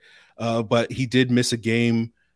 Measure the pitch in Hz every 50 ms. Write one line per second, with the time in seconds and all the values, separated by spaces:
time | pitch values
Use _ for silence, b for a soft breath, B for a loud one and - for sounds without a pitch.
0 | b b b b b b b - 110 117 117 117 113 98 123 117 117 - - 117
1 | 135 117 117 127 131 123 120 120 123 - 120 113 107 113 113 117 117 117 117 113
2 | 113 113 _ _ _ _ _